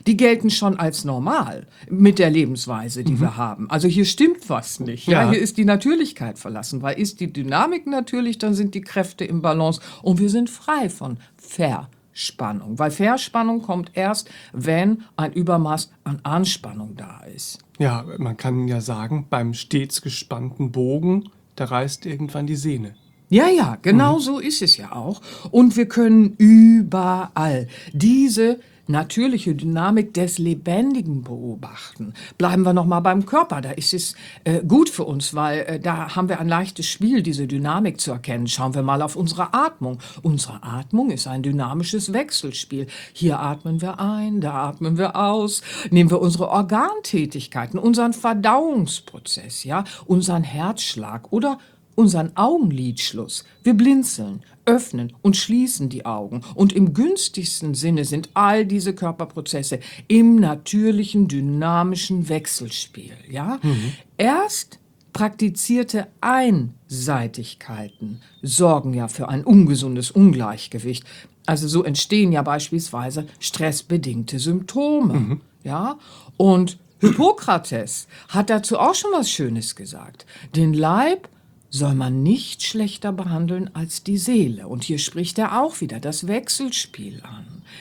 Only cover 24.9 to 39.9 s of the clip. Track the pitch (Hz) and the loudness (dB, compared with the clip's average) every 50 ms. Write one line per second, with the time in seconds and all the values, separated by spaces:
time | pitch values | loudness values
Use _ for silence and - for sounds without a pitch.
24.9 | - 123 117 156 208 - - - - - - 175 - 240 247 247 190 226 233 - | -10 -8 -6 -8 -8 -10 -12 -20 -18 -16 -8 2 6 8 8 8 8 4 0 0
25.9 | - 240 233 226 220 220 214 202 202 - 214 214 220 226 226 226 226 226 202 170 | 2 4 6 8 8 8 8 6 6 8 10 12 12 12 12 12 10 8 4 2
26.9 | - 185 180 185 185 185 185 - - 165 156 160 139 127 120 120 - - - - | 0 0 0 0 -2 -2 -4 -4 -4 -2 0 0 0 -2 -4 -6 -12 -16 -16 -8
27.9 | - 147 165 226 254 269 269 262 214 214 226 233 240 240 - _ _ _ _ - | -2 2 4 6 6 6 6 4 4 2 2 2 2 0 -4 _ _ _ _ -2
28.9 | 147 151 165 - - 220 240 269 247 220 - 180 151 139 143 165 165 165 170 196 | -2 -2 -2 -2 -2 0 0 0 0 -2 -2 -2 -4 -2 -2 -2 -2 0 0 2
29.9 | 214 220 208 214 - 175 180 175 175 - 165 170 165 143 - 175 175 196 240 277 | 2 2 0 0 -2 -2 -2 -2 -2 -2 -2 -2 -2 -2 -2 -2 0 0 0 0
30.9 | 277 254 175 160 147 131 120 123 120 120 120 123 110 101 131 - - - - - | 0 -2 -2 -4 -4 -6 -6 -8 -12 -10 -10 -10 -10 -12 -14 -18 -18 -18 -20 -18
31.9 | - - 113 104 117 - - - - - 175 175 180 185 185 185 180 180 170 175 | -14 -14 -14 -12 -14 -16 -18 -14 -6 -2 0 0 2 2 2 4 2 2 2 2
32.9 | 175 175 170 190 185 196 196 - - 302 339 330 170 143 123 135 - - 147 - | 0 2 2 2 2 0 0 0 2 0 0 0 -2 -8 -8 -8 -8 -4 -2 -2
33.9 | 196 180 170 - - - - - - - - 165 165 170 175 160 202 285 330 330 | -2 -2 -4 -8 -10 -14 -18 -20 -16 -8 -2 -2 0 0 2 4 6 6 6 4
34.9 | - - 160 - 143 139 135 - 151 147 151 147 147 156 - - 160 160 - 175 | 2 -6 -6 -4 -4 -4 -4 -4 -4 -2 -2 -2 -2 -4 -4 -6 -6 -6 -4 -4
35.9 | 165 160 160 151 - 185 185 180 190 - 165 170 165 170 185 190 - - 160 - | -4 -4 -4 -6 -4 -2 -2 -2 -2 -2 -2 0 0 0 0 -4 -6 -8 -8 -8
36.9 | - - 196 226 269 240 170 165 147 139 143 127 139 139 143 147 156 190 214 185 | -4 -2 0 2 2 2 0 0 -2 -4 -4 -4 -4 -4 -2 -2 0 0 0 -2
37.9 | - - - 156 127 123 123 - 123 117 120 117 - - 131 131 131 139 135 135 | -2 -4 -6 -6 -6 -8 -6 -6 -4 -4 -4 -4 -4 -2 -4 -2 -2 -2 0 0
38.9 | 139 143 151 151 - 156 185 165 160 165 175 - - 247 294 320 320 - 131 127 | 0 0 0 -4 -4 -4 -4 -4 -2 -4 -6 -2 0 0 0 0 -2 -6 -8 -8